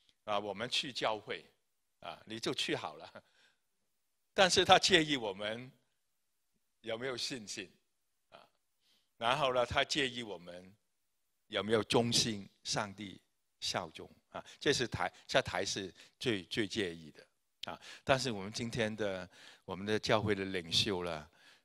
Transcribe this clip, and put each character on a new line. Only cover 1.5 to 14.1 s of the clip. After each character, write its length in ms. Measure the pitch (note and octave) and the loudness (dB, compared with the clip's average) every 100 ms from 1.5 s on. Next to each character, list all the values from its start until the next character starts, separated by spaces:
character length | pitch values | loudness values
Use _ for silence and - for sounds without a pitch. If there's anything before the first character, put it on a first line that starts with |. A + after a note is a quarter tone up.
| _ _ _ _ _ | _ _ _ _ _
啊， 200 | F2 D#2+ - | -14 -14 -12
你 120 | A2 | -8
就 140 | F3 | -4
去 240 | C3 - C#3 | -4 -2 -4
好 200 | F2+ D2+ | -6 -10
了。 280 | F2+ G#2+ _ _ _ _ _ _ _ _ _ _ _ | -16 -20 _ _ _ _ _ _ _ _ _ _ _
但 160 | - F#3 | 4 6
是 140 | F#3+ | 6
他 140 | F3+ F#3 | 8 8
介 240 | - F3+ | 10 6
意 140 | D#3 C#3+ | 6 0
我 160 | G#2+ | -2
们 400 | F#2+ G#2 A2+ C3 - _ _ _ _ _ _ _ _ _ _ | -4 -6 -6 -10 -20 _ _ _ _ _ _ _ _ _ _
有 160 | A2 A2+ | -8 -4
没 80 | C3 | -4
有 100 | A#2+ | -4
信 320 | - C3+ G2+ | -4 -6 -8
心 220 | - F2+ _ _ _ _ _ _ | -10 -10 _ _ _ _ _ _
啊？ 180 | - - _ _ _ _ _ _ _ | -20 -20 _ _ _ _ _ _ _
然 220 | A2+ C#3 | 2 4
后 160 | C#3 | 4
呢， 100 | B2+ | 2
他 180 | A#2+ C#3+ | 2 2
介 240 | C3+ D#3 C3+ | 0 0 0
意 160 | A#2+ | -2
我 140 | A2+ F2 | -8 -10
们 380 | F2 F2 F#2 G2 _ _ _ _ _ _ _ | -12 -16 -18 -20 _ _ _ _ _ _ _
有 160 | G#2 | -2
没 100 | G2+ | 2
有 100 | A2+ | 2
忠 300 | G#2 B2+ A#2+ | 4 2 4
心 340 | A#2 B2 G#2 F#2+ _ | 2 2 -2 -8 _
上 320 | - C3+ G#2 | -4 -4 -4
帝 240 | F#2+ G2+ F#2 _ _ _ _ | -8 -14 -14 _ _ _ _
效 280 | - A2+ E2+ | -4 -4 -4
忠 180 | - F2 | -10 -16